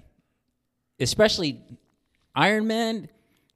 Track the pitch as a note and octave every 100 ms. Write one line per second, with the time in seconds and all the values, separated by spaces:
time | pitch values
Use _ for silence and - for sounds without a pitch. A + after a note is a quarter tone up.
0 | - _ _ _ _ _ _ _ _ _
1 | B2 - G#3+ G#3+ D#3+ A#2+ - - _ _
2 | _ _ _ C#3 F3 G#3+ A3 A3 A3+ A3
3 | D#3 _ _ _ _